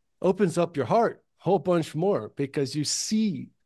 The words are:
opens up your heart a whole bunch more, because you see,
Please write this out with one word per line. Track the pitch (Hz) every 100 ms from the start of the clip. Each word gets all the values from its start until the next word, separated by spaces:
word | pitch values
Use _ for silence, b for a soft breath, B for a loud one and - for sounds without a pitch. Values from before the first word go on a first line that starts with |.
| _ _
opens | 175 190 196 170
up | 170 143
your | 120
heart | 208 208 - _ _
a | 165
whole | 190
bunch | 180 175 156 147
more, | 185 160 104 -
because | 139 151 135 151
you |
see, | 143 - - 214 220 135 - _